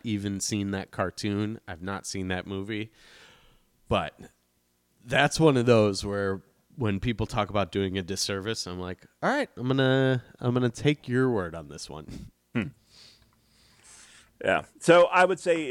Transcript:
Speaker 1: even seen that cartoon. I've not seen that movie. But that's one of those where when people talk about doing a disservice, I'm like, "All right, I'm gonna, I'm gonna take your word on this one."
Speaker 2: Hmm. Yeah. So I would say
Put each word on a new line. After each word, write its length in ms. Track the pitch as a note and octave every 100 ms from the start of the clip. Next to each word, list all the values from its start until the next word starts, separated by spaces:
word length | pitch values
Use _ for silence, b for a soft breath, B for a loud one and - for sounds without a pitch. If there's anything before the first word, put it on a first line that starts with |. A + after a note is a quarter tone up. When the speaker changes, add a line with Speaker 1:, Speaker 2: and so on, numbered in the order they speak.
Speaker 1:
even 340 | A#2+ G#2 G2+ G2
seen 320 | - G#2+ G2
that 220 | G2 -
cartoon. 680 | - F#2 - G#2+ G2+ G#2 A2+ -
I've 160 | E2+
not 240 | F2+ G2 -
seen 220 | G2 F#2
that 180 | F#2 F2+
movie. 460 | G2 G2 G#2+ A2+ B B B B B B B B _ -
But 260 | G#2 D#2 - - _ _ _ _ _ _ _
that's 360 | B2 B2+ D3 -
one 160 | D#3+ C3
of 100 | A#2+
those 380 | A2+ G#2 F#2+
where 360 | G#2 G2+ G2 F#2+ - _ _ -
when 240 | A2 G2
people 260 | A#2+ G#2+ A2+
talk 240 | A#2 F#2+
about 220 | G2+ F#2
doing 260 | G2 G2 F#2
a 40 |
disservice, 640 | E2+ F#2+ - G2 G2 A2+ -
I'm 100 | F2+
like, 260 | F2+ F2+ - -
"All 40 | F3
right, 200 | C#4 - -
I'm 100 | B2
gonna, 560 | C3+ C3 C3 C3 B2+ - -
I'm 160 | B2
gonna 160 | B2 B2
take 380 | - C#3+ D3+ -
your 200 | B2 C3
word 240 | A2+ F2 E2
on 100 | C#2+
this 240 | D2 -
one." 360 | D2 D2+ - - _ _
Speaker 2:
Hmm. 80 | - D3+ - B B B B B _ _ B B B B B B B B -
Yeah. 180 | - E2+ - -
So 280 | - E3+ F3
I 180 | F3+
would 160 | F#3 F#3
say 240 | F3+ D#3+ D3